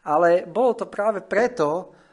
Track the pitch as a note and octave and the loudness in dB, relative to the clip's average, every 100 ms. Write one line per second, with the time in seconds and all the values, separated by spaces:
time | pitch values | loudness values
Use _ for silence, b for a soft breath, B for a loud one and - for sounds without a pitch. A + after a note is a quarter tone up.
0 | - D3+ E3+ F3 F3+ F3+ B3+ A3+ F#3 - | -2 2 4 4 0 0 0 0 -6 -4
1 | G#3 G3+ - G3 B3 B3 D3 E3+ F3+ B | -4 -4 -4 -2 -2 0 -2 -2 -8 B
2 | B | B